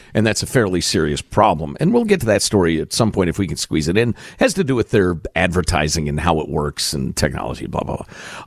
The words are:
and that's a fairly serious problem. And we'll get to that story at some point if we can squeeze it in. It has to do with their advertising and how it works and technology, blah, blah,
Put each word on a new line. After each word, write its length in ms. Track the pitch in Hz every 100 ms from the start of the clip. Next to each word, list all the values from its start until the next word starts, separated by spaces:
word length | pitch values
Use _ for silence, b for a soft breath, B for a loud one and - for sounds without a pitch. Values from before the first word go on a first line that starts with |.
| B
and 140 | - 110
that's 160 | 107
a 40 | -
fairly 360 | 131 104 90
serious 400 | - 98 76 71
problem. 560 | - - 104 78 78 -
And 140 | 165
we'll 100 | 240
get 160 | 226 185
to 60 | 117
that 160 | 101
story 360 | - 104 85 80
at 140 | 78
some 180 | - 113
point 200 | 98 90
if 80 | 82
we 80 | 95
can 100 | -
squeeze 320 | - 80 76
it 80 | 95
in. 140 | 120
It 60 | - B B
has 120 | 254
to 120 | 185
do 100 | 143
with 160 | 127 104
their 280 | 113 90 82 -
advertising 720 | 85 92 90 82 78 76 80 73
and 140 | 73
how 200 | 82 80
it 80 | 76
works 420 | 76 73 - -
and 240 | 73 64 -
technology, 500 | 73 67 50 65 -
blah, 180 | -
blah, 180 | - - - B B B